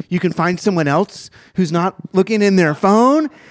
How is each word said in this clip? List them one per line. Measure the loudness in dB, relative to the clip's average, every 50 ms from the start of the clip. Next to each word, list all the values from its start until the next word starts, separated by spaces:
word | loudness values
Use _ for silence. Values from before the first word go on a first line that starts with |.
| -8 -6
you | -4 -4
can | -2 -2
find | -2 -2 -2 -2 -2 -2
someone | -2 -2 -2 0 0 0
else | 0 0 -2 -2 -6 -14 -18 -18 -20 -20 -20 _ _
who's | -4 -2 -2
not | 0 -2 -2 -2 -4 -8 -12 -2
looking | 0 0 0 2 0 0
in | 2 2 2
their | 2 2 2 0
phone. | 0 2 2 4 4 4 4 2 2 0 -4 -8 -14 -20 -20